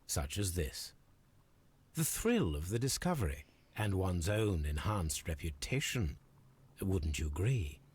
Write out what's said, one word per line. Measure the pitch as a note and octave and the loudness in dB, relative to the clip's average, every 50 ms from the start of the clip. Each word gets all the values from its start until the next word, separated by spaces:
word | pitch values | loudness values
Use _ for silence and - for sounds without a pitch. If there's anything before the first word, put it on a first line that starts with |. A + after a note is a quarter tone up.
| - | -10
such | - - F#2 C#2+ C#2 - G2 | -6 -2 -2 -2 -2 0 -2
as | G2+ F#2+ E2+ | 0 0 0
this. | F2+ D#2+ C2+ - - - - - - - - - - - _ - - - _ _ - - - - - - - - | 0 -2 -2 -2 -6 -10 -12 -14 -18 -20 -20 -20 -20 -20 _ -20 -20 -20 _ _ -20 -20 -20 -20 -20 -20 -10 -4
The | - D#3+ | -2 -2
thrill | - - - - A3 A#3+ A#3 D#3 F#2 D2+ | -2 -2 0 2 4 4 4 4 2 2
of | D2 D#2 F2 | 0 -2 -2
the | G2+ A#2 | -2 0
discovery, | A#2+ C3+ - - - F3 F3+ D3+ A2 D2+ C#2 - - - - - - - - | 0 0 0 0 0 0 0 2 0 0 -2 -4 -8 -14 -20 -20 -20 -12 -6
and | - G#2+ G#2 G2 | -4 0 0 2
one's | F#2 F#2 F#2 F2+ F2 E2 F2+ | 2 2 2 2 2 2 2
own | G#2 G#2+ A2 G#2+ G2 E2 D2 | 2 2 4 2 2 2 2
enhanced | D2+ D2 D2+ D2+ G#2 G#2+ G#2 E2+ D#2 - - - - | 0 0 0 0 0 0 0 0 0 -2 -4 -4 -4
reputation. | E2 D#2 - E2+ D2+ - - - - C#3 D3 - - C3 G#2+ D2+ - - - - - - - - - - - - - - | -4 -4 -4 -6 -6 -6 -6 -2 -2 -2 0 0 0 0 0 0 -2 -4 -10 -20 -20 -20 -20 -20 -20 -20 -20 -20 -12 -6
Wouldn't | - G2 F#2+ F#2+ D2+ D#2+ D2+ D2+ | -2 0 2 2 2 0 0 0
you | D#2 | -2
agree? | D2+ D2 D#2 F#2 A#2 C3+ B2 F2 C#2+ C#2 - - - - | -2 -2 0 0 2 2 2 0 -2 -6 -10 -18 -20 -20